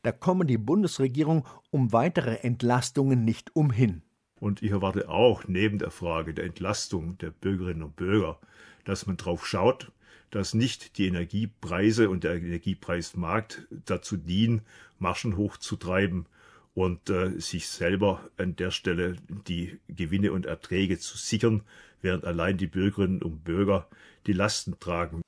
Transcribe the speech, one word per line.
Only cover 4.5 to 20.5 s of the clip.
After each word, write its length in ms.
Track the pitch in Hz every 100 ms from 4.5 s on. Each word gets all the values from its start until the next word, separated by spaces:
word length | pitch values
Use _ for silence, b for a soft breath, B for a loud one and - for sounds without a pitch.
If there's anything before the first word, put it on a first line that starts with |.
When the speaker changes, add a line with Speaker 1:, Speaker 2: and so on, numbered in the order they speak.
| 98
Speaker 2:
ich 80 | 110
erwarte 360 | 101 95 95 -
auch 400 | 80 120 107 -
neben 300 | 92 107 101
der 140 | -
Frage 420 | - 85 80 80
der 120 | 78 85
Entlastung 760 | 82 90 107 - 95 80 92
der 100 | 82
Bürgerinnen 540 | - 95 98 90 80
und 120 | 76 76
Bürger, 440 | 90 104 82 82 B B B B -
dass 200 | 98 -
man 120 | 90
drauf 280 | - 87 -
schaut, 460 | 92 107 127 - _ b b b
dass 220 | 104 95
nicht 440 | 113 123 - - -
die 100 | 92
Energiepreise 1040 | 87 85 101 110 _ 82 85 104 110 107
und 140 | 92
der 120 | 82 85
Energiepreismarkt 1300 | 85 87 - 90 - 87 80 - 82 104 110 - - - -
dazu 320 | 92 - 98
dienen, 460 | 78 92 113 113 107 B B _
Margen 400 | 90 92 117 92
hochzutreiben 880 | 104 - - 107 87 92 98 90 82 b b b b
und, 360 | - 92 85 -
äh, 300 | 92 92 87
sich 280 | - 87 -
selber 540 | - 85 95 101 92 - -
an 180 | 92 82
der 160 | 90
Stelle 460 | - 95 87 90 87 - 101 -
die 320 | 85 87 - -
Gewinne 440 | - 82 98 98
und 140 | 92
Erträge 520 | -